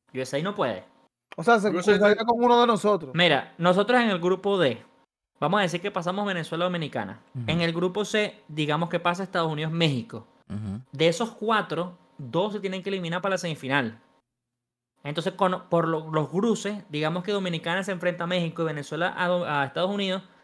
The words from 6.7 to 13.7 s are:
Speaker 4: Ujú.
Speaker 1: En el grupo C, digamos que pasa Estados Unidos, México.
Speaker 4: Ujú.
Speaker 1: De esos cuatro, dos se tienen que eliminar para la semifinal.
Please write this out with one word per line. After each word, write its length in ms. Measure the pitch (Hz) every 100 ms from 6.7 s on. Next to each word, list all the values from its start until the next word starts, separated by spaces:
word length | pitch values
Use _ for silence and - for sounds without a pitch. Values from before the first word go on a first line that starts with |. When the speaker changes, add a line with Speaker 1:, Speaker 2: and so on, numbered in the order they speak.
| 175 143 123 101 110 _ 127
Speaker 4:
Ujú. 100 | 117
Speaker 1:
En 140 | 170
el 120 | 170
grupo 320 | 165 180 196 202
C, 360 | 214 208 - -
digamos 420 | 151 151 151 165
que 100 | 170
pasa 240 | 175 180
Estados 280 | 185 180 160
Unidos, 200 | 151 156
México. 540 | 170 160 127 110 113 - _ -
Speaker 4:
Ujú. 320 | 104 101 107 -
Speaker 1:
De 160 | 139 160
esos 240 | 165 226
cuatro, 680 | - 214 214 180 156 180 - _ -
dos 360 | 127 160 208
se 60 | 202
tienen 220 | 190 190
que 60 | 196
eliminar 320 | 190 165 175
para 120 | 196
la 40 | 185
semifinal. 640 | 175 147 131